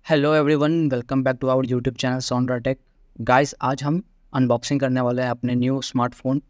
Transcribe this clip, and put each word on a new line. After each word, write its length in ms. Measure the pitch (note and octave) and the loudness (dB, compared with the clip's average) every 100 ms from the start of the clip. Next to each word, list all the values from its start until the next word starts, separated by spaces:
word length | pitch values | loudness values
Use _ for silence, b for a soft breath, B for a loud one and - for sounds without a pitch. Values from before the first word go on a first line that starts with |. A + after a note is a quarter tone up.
Hello 420 | - D#3 C#3+ D#3 | 2 2 4 4
everyone, 480 | D3 D3+ D3+ E3 D#3 | 4 2 2 2 0
welcome 320 | B2+ A#2+ C3+ | -2 -2 -2
back 160 | C3+ B2+ | 0 -2
to 40 | |
our 180 | C3 C3 | 0 0
YouTube 320 | C3 B2 B2 A#2+ | 0 -2 -2 -4
channel 360 | C3 B2+ B2+ | -4 -4 -4
Sondra 240 | B2 B2+ B2+ | -2 -2 -2
Tech। 180 | A#2+ C3+ _ _ _ - | -4 -6 _ _ _ -12
गाइस, 340 | A2+ B2+ C#3+ - | 2 2 2 -2
आज 200 | B2+ C#3 | -4 -2
हम 200 | C#3+ E3 - _ _ | -2 -4 -4 _ _
अनबॉक्सिंग 460 | - B2+ A#2 - C#3 | -2 2 0 0 -2
करने 200 | C3+ B2+ | 0 0
वाले 220 | B2 B2 | 0 0
हैं 80 | B2+ | -2
अपने 240 | B2 A#2+ | -2 -2
न्यू 260 | B2 B2 C3+ | 0 0 -2
स्मार्टफोन 640 | C3 C3 B2 - B2+ C#3 - | -4 -2 -2 -4 -4 -4 -4